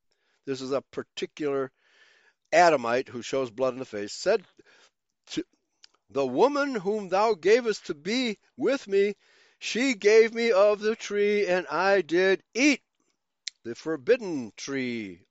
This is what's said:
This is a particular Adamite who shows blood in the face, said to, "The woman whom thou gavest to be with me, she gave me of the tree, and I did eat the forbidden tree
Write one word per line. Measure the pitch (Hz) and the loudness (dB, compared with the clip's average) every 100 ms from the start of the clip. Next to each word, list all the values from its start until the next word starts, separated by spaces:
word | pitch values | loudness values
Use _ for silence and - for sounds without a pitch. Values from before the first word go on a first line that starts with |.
| _ _ _ _ | _ _ _ _
This | - 131 | -10 -8
is | 131 | -4
a | 135 | -6
particular | - - 120 - 185 - 151 139 135 _ _ _ _ _ _ _ _ | -6 -12 -14 -10 -12 -6 -4 -4 -6 _ _ _ _ _ _ _ _
Adamite | 160 175 147 117 123 135 | 4 6 4 2 -2 -4
who | 120 | -10
shows | 110 135 127 | -6 -4 -4
blood | 107 131 | -4 -4
in | 123 | -4
the | |
face, | 131 104 104 | -8 -10 -10
said | - 180 220 175 _ _ _ _ _ _ _ - | -6 -2 -2 -4 _ _ _ _ _ _ _ -12
to, | - - _ _ _ _ _ _ | -10 -10 _ _ _ _ _ _
"The | 107 | -4
woman | 135 131 240 285 285 | -2 2 2 2 -4
whom | 240 180 214 190 | -4 -4 -6 -2
thou | 185 220 | 0 0
gavest | 202 156 233 240 196 - | 0 2 2 2 -6 -8
to | |
be | 147 160 240 247 202 _ - | -10 -6 -4 -4 -6 _ -6
with | 165 269 - | -2 -2 0
me, | 196 202 202 _ _ _ _ | 0 0 -2 _ _ _ _
she | - 208 269 | -8 -2 -2
gave | 214 202 226 226 | 0 4 6 6
me | 226 233 | 2 2
of | 190 208 208 | 4 4 2
the | 208 | -2
tree, | 226 - 208 208 208 196 | -4 -4 -2 0 2 0
and | 180 147 | 0 -2
I | 151 190 196 | -2 2 2
did | 151 165 190 190 _ | 2 2 2 0 _
eat | 220 285 277 _ _ _ _ _ _ - - | 0 2 0 _ _ _ _ _ _ -16 -14
the | 113 | -12
forbidden | 117 160 160 127 254 208 151 117 - | -10 -8 -4 0 0 0 -6 -8 -12
tree | - 135 127 117 101 85 _ | -8 -6 -4 -6 -8 -14 _